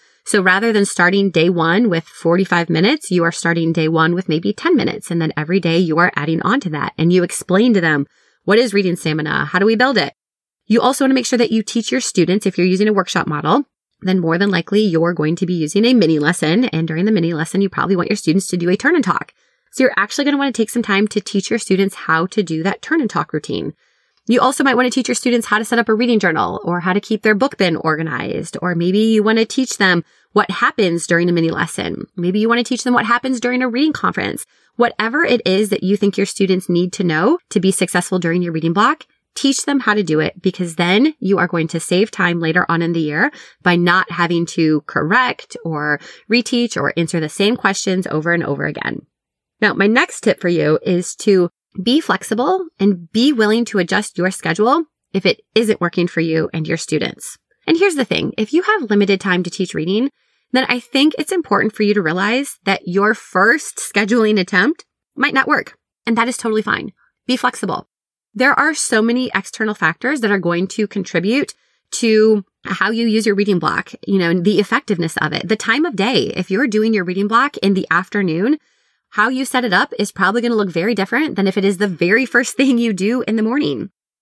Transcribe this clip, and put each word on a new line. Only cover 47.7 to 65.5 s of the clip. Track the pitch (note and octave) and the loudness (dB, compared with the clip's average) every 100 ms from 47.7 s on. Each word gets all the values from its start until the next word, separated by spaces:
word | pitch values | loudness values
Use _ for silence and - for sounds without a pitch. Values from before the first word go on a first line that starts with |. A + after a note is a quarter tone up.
| G3 - F#3 F3+ | 0 -2 -2 -2
over | D#3 D#3+ | -2 0
and | F3 | 0
over | - C#3 D3+ | -2 -4 -6
again. | - - - - _ _ _ _ _ | -6 -8 -8 -12 _ _ _ _ _
Now, | - | -2
my | - G3+ | 2 2
next | A#3 F4+ - | 2 0 -2
tip | A#3+ - | -2 0
for | F3+ | 0
you | E3+ D3+ D#3 | 0 2 0
is | - F3+ F3 - | 0 -2 -4 -4
to | - F#3+ F3 - _ - | 2 2 2 -2 _ -6
be | F#3 C#4 | 0 0
flexible | - F#3 - G#3+ - F#4 E4 - | 0 -4 -2 -2 0 0 -4 0
and | G3+ F#3 E3+ | 0 0 -2
be | A3 C4+ | 0 2
willing | B3+ G#3+ A3+ A#3 | 4 2 2 0
to | G3+ | -2
adjust | E3+ F#3+ G#3 - | 0 -2 -4 -4
your | F#3 | -4
schedule | - - D#3+ A3 D#4 D#4+ _ _ | -4 -4 0 2 2 -2 _ _
if | F#3+ | -2
it | F#3 - _ | 0 -2 _
isn't | A3 A3 G#3 | 0 0 0
working | E3+ - F3 | -2 -2 -2
for | - | -2
you | D#3+ D#3+ D#3+ | -2 -2 -2
and | E3 D#3 | -4 -4
your | D#3+ | -4
students. | - D#3 - - - - _ _ | -2 -4 -4 -8 -14 -16 _ _
And | - E4 | -2 2
here's | G4 | 2
the | D4+ | 0
thing, | B3 F3 - - | -2 -2 -4 -4
if | G#3+ | -2
you | D#4 | 0
have | F#4 G#4+ A#3 | 0 -2 0
limited | G3+ G3+ G3 | 2 2 0
time | G3+ F3+ | 0 -2
to | F3 | -2
teach | - F#3 | -4 -6
reading, | E3 D#3+ G3+ C4+ - _ _ _ | -4 -2 -2 -2 -6 _ _ _
then | B3+ C4 | -2 0
I | B3 | -4
think | - - D4+ - | -2 2 2 2
it's | - | -2
important | F#4+ - G3 G#3 - | -4 0 0 0 0
for | |
you | G#3 | 0
to | G#3 | 2
realize | E3 F3 G3+ B3 C#4+ - | 0 -2 -2 -2 -4 -8
that | - G3 F#3 | -4 -4 -2
your | F3+ G#3+ | 0 0
first | A3+ - F#3 G#3 D4+ - - | 0 -4 0 2 2 -2 -10
scheduling | - G3+ G#3 A#3+ G#3+ G#3+ | -6 -2 0 2 4 2
attempt | F#3 G3 G#3+ D#4+ _ _ _ | 0 2 2 0 _ _ _
might | - C#4+ | -4 -2
not | C4+ | 0
work. | C4 | 0